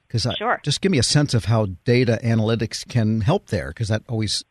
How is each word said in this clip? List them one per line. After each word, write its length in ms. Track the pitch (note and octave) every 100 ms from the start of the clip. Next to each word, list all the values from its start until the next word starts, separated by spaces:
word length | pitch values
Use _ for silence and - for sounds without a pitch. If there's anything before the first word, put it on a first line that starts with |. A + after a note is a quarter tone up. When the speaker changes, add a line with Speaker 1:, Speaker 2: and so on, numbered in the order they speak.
| _
Speaker 1:
'cause 180 | A#2 A#2
I 100 | -
Speaker 2:
Sure. 260 | A3 -
Speaker 1:
just 160 | - -
give 100 | F#3+
me 100 | D#3
a 40 |
sense 300 | G#2 D3 D3
of 120 | A#2+ G2+
how 200 | A#2 G#2 F2+
data 340 | - A#2+ A#2+ A2
analytics 640 | A#2 A2+ A2 A2+ A2 - -
can 320 | A#2+ A2 A2
help 280 | G2+ G3 -
there, 260 | G2+ C2+
'cause 160 | - G#2
that 140 | A2 -
always 380 | A2+ G#2+ - -